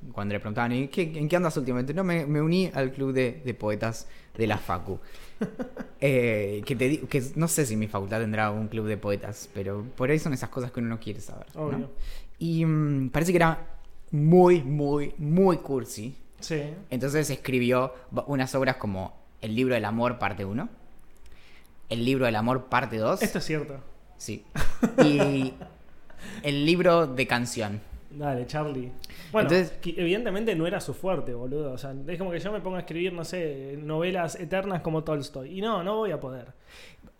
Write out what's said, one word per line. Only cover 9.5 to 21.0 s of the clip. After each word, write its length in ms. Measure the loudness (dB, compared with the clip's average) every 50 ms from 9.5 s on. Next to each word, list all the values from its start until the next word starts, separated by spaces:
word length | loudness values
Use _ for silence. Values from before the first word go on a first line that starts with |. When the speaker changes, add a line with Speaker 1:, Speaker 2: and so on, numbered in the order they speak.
| -8
Speaker 1:
pero 320 | -6 -4 -4 -4 -6 -6 -6 -4
por 140 | -2 2 2
ahí 80 | 4 2
son 120 | 2 0 -2
esas 160 | -2 -4 -4
cosas 220 | -4 -4 -6 -4
que 80 | -4 -4
uno 100 | -2 -2
no 100 | -4 -4
quiere 200 | -6 -6 -8 -8
saber, 260 | -8 -10 -10 -12 -12 -12 -10
¿no? 60 | -6 -4
Speaker 2:
Obvio. 280 | -4 -4 -4 -4 -4 -2 -4 -2 -2 -4 -6 -8 -10 -8 -6
Speaker 1:
Y, 260 | -2 0 2 2 2
mm, 460 | 4 4 4 2 2 2 0 0 0
parece 220 | 0 0 2 4 4
que 40 |
era 300 | 6 6 4 4 2 -2 -6 -8 -10 -10 -12 -14 -14 -10 -4 0
muy, 500 | 4 6 8 10 10 10 10 8 6 4
muy, 500 | 2 0 0 2 2 2 0 0 -2 -4 -4
muy 380 | -2 2 4 6 6 6 6
cursi. 580 | 4 0 -2 -2 -2 -2 -4 -8 -8 -8 -8 -8 -10 -14 -16 -16 -14
Speaker 2:
Sí. 240 | -8 -4 -4 -4 -4 -6 -8 -12 -10 -6
Speaker 1:
Entonces 380 | -4 -2 0 2 2 2 0 0
escribió 640 | -2 -4 -2 2 2 4 4 6 4 4 4 0 -2 -8 -12 -6 -4
ba-, 120 | -4 -2 0
unas 260 | 0 0 0 2 2
obras 220 | 2 2 2 2
como 360 | 0 0 -4 -4 -4 -4 -6 -8 -14 -20 -20 -16 -10
El 160 | -6 -2 0
libro 180 | 2 2 4 4
del 100 | 2 2
amor, 340 | 0 0 2 0 0 0 0
parte 240 | -2 -2 -2 -2 -4
uno, 240 | -4 -4 -4 -4 -6 -10 -14 -20 -18 -18 -18